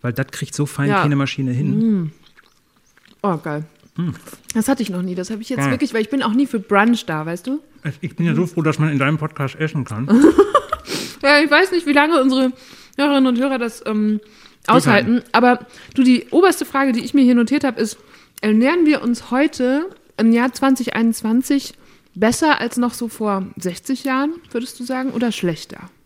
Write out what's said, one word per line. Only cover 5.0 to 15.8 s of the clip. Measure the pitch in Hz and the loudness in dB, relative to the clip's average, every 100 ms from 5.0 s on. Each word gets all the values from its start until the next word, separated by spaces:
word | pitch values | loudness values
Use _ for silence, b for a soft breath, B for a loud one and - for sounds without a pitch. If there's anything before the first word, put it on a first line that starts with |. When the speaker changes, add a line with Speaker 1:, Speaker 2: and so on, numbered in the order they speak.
Speaker 2:
nie. | 185 | -6
Das | 180 180 | -6 -8
habe | 220 | -10
ich | 226 | -8
jetzt | 254 | -4
Speaker 1:
Geil. | 139 | -2
Speaker 2:
wirklich, | 247 294 | -2 -2
weil | 220 | -2
ich | 214 | -2
bin | 277 | -2
auch | 240 | 0
nie | 226 277 | 0 0
für | 226 | -4
Brunch | 190 196 220 233 - | 0 2 4 0 -2
da, | 156 156 | -6 -6
weißt | 175 - | -8 -8
du? | 294 _ _ 160 - | -10 _ _ -12 -10
Speaker 1:
Ich | 151 - | -12 -2
bin | 165 | 0
ja | |
so | 151 175 | 0 -2
froh, | - | 0
dass | 156 147 | -2 0
man | 156 | 0
in | 143 | 0
deinem | 135 156 | 0 0
Podcast | 156 - 135 - | -4 -6 -8 -4
essen | 156 151 123 | -6 -4 -6
kann. | 107 139 | -6 2
Speaker 2:
<laughs> | 226 285 - 403 554 - - B B B B | 6 6 6 4 2 -2 -10 B B B B
Ja, | 277 294 | 4 4
ich | 302 | 4
weiß | 294 381 | 2 2
nicht, | 349 330 | 0 2
wie | |
lange | 285 302 330 | 2 4 4
unsere | 262 262 262 262 B B B - | 2 2 0 -4 B B B -2
Hörerinnen | 285 277 262 | 2 4 2
und | 240 | 2
Hörer | 269 262 | -2 -2
das, | 233 - - | -6 -8 -6
ähm, | 214 214 214 b b b b - | -2 0 -2 b b b b 2
aushalten. | 240 - 202 131 240 | 4 6 2 4 -2
Speaker 1:
Durchhalten. | - | 0
Speaker 2:
Aber | 226 247 247 - B | 4 4 2 -4 B